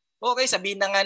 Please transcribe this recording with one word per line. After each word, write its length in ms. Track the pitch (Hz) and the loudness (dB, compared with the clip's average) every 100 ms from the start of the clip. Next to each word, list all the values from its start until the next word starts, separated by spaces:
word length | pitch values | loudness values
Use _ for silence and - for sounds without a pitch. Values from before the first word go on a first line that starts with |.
| _ - | _ -6
Okay, 320 | 233 247 254 | -2 0 0
sabihin 240 | 190 196 196 | 0 -2 -2
na 160 | 196 | 0
nga 80 | 196 | 2